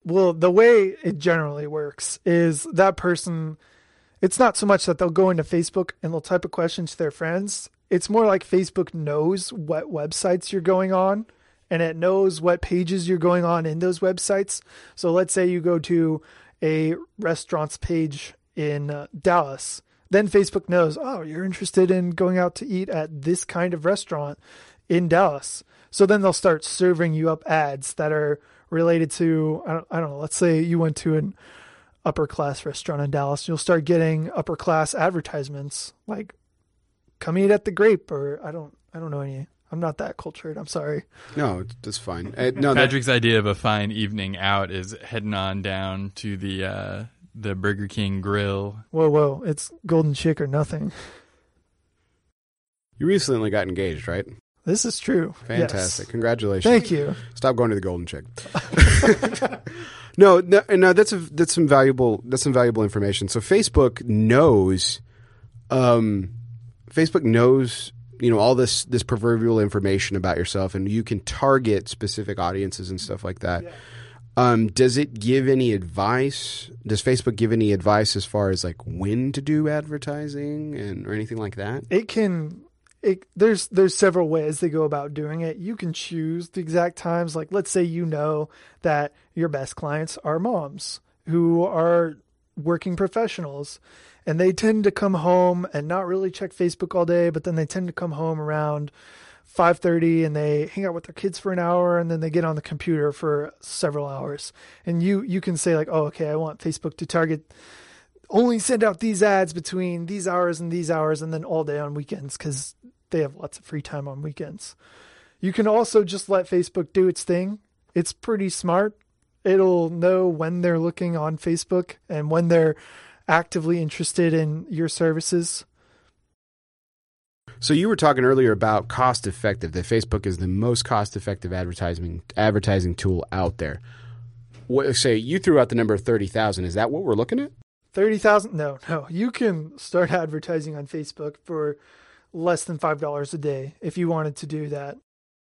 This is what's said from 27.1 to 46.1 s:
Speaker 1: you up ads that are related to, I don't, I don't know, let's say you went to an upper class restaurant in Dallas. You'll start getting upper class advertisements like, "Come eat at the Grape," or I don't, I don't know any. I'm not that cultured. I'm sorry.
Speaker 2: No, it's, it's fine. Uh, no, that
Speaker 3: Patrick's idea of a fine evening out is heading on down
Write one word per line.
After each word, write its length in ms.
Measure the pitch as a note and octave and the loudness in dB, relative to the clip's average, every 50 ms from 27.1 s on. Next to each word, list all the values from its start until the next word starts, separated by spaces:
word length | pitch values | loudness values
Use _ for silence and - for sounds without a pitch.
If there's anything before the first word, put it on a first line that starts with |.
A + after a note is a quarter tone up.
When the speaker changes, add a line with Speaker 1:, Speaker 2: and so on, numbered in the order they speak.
| D#3 | 0
Speaker 1:
you 160 | D#3 D#3+ E3 | 0 0 0
up 140 | D#3+ D#3+ - - | 0 -2 -2 0
ads 480 | D#3+ D#3 D3+ C#3+ C#3 C3+ C3 - - | 0 0 0 0 -4 -6 -10 -10 -6
that 160 | - D#3+ D3+ | -4 -2 -2
are 280 | D#3 D3+ D3+ D3 D3 D3 _ _ _ _ _ - | 0 0 0 -2 -2 -4 _ _ _ _ _ -6
related 420 | E3+ D#3+ E3 E3 E3+ E3 D#3+ D3 | -2 0 2 4 4 2 2 0
to, 520 | - - F3 E3 D#3+ D#3+ D#3 D#3 D#3 E3+ F4 B3+ | -2 0 0 2 2 2 2 0 -2 -4 -4 -4
I 60 | D#3+ | -6
don't, 140 | E3 D#3+ - | -6 -6 -6
I 80 | - E3 | -6 -4
don't 120 | E3 D3+ | -4 -4
know, 60 | C#3+ C#3 | -6 -8
let's 180 | D3+ D#3 - | -10 -6 -2
say 260 | - F#3 F3 D#3+ D#3 | 2 2 4 4 2
you 160 | D#3+ E3+ E3+ E3+ | 2 2 2 2
went 180 | E3 D#3+ D3 - | 2 0 -2 -2
to 180 | - E3+ D#3 | -2 0 0
an 200 | D#3 D3 - - _ - - - - - - - - _ _ _ _ - | 0 0 -4 -8 _ -20 -20 -20 -20 -20 -20 -20 -20 _ _ _ _ -4
upper 220 | D#3 - - D#3 C#3+ | -4 -2 -2 -2 -4
class 380 | - - D3+ C#3+ C#3 - - | -4 -4 -4 -4 -4 -6 -8
restaurant 360 | D#3 C#3 - - - D#3+ C#3+ | -10 -10 -10 -8 -6 -4 -4
in 100 | C#3+ C#3+ | -4 -2
Dallas. 360 | C3+ D3 C#3+ C#3 C#3+ C#3+ - - | -2 -2 -2 -2 -4 -4 -4 -6
You'll 100 | E3 D3+ | -6 -4
start 280 | - - F3+ E3 D3+ | 0 2 2 2 4
getting 460 | C#3+ F3 E3 D#3+ D#3+ D#3+ D#3 D#3 F3 | 2 2 2 4 2 0 -2 -4 -4
upper 240 | - - D#3 - E3 | -6 -6 -6 -4 -6
class 380 | - - - E3 D#3 D#3 D3 - | -4 0 0 2 2 2 0 -2
advertisements 1000 | - D#3+ F3+ F#3 E3+ - - - D3+ C#3 C3+ C#3+ C#3 C#3 D3 - - - - - _ _ | 0 0 0 0 -2 -6 -6 -8 -8 -8 -8 -10 -12 -12 -10 -10 -12 -12 -14 -16 _ _
like, 300 | - A3 G#3 A3 - - _ _ _ _ _ _ _ _ _ _ _ _ _ _ _ _ - | -12 -10 -10 -10 -14 -16 _ _ _ _ _ _ _ _ _ _ _ _ _ _ _ _ -12
"Come 220 | - - D#3+ F#3 | -6 -2 0 2
eat 100 | G3 G3 | 4 4
at 160 | G#3 G3+ - | 4 4 2
the 60 | G#3+ | -2
Grape," 400 | F3+ D#3+ G3+ A3 G#3+ F3+ - - | 0 4 4 6 4 4 0 -4
or 280 | D#3+ C#3+ C#3 C#3+ C#3+ - - | -6 -4 -4 -4 -6 -8 -10
I 80 | D#3+ | -12
don't, 260 | D#3 E3+ D#3 D3 _ _ _ _ - | -12 -12 -14 -16 _ _ _ _ -16
I 60 | E3 | -12
don't 100 | E3 D#3+ | -10 -8
know 120 | D3 C#3+ | -8 -6
any. 260 | C#3 C#3 C3+ C3+ C#3+ - _ _ _ - | -8 -8 -8 -10 -12 -14 _ _ _ -10
I'm 80 | - D#3+ | -8 -4
not 180 | E3+ D#3+ D3+ - | -4 -4 -4 -4
that 200 | - - - - | -8 -10 -10 -10
cultured. 380 | - E3 D3+ - - E3 D3+ | -14 -14 -14 -12 -12 -12 -12
I'm 120 | - D#3+ D3 | -12 -10 -8
sorry. 380 | - E3 D3 D3 D3+ D#3 - _ _ - - - - | -8 -6 -6 -4 -6 -6 -8 _ _ -20 -20 -10 -6
Speaker 2:
No, 260 | D3+ D3 A#2+ F#2 F2+ | -2 -2 -2 -2 -4
it's, 140 | F#2 A2+ A#2 - - | -8 -10 -12 -14 -12
it's 140 | G#2+ G2+ - | -10 -10 -10
fine. 380 | - - F2+ F2 F2 - - - | -8 -8 -8 -8 -8 -10 -6 -2
Uh, 140 | B2+ B2+ A#2+ | -2 -2 0
no, 220 | - C3+ C#3+ C3+ | 2 2 4 4
that 60 | C#3+ | 6
Speaker 3:
Patrick's 280 | C#3 B2+ C3 C#3 B2 B2+ | 4 4 2 0 0 2
idea 300 | B2+ A#2+ A#2 A#2 A2+ A2 | 2 4 4 4 4 4
of 80 | G#2 G#2 | 4 2
a 80 | G2 | 0
fine 360 | - - A#2 G#2+ G#2+ G#2 G#2 | 0 0 0 0 0 0 -2
evening 460 | A2 G#2+ G#2+ G2+ G#2 G#2+ F#2+ F#2+ G2 F2 | -4 -4 -4 -4 -4 -6 -6 -6 -6 -4
out 320 | F#2+ G2 G2+ G2 G2 F2+ | -2 0 0 0 -2 -2
is 260 | F#2 F#2+ F#2 F#2+ A2 - - | -6 -8 -8 -10 -12 -16 -14
heading 300 | - A#2+ A#2 G#2 G#2+ G#2 | -10 -8 -8 -6 -4 -4
on 300 | G2 F#2+ F#2+ F#2+ G2+ F#2 | -4 -4 -4 -4 -6 -6
down 480 | G2 F#2+ F#2+ F#2+ F#2+ F#2+ F#2+ G2 G2 | -6 -6 -6 -6 -6 -6 -8 -8 -10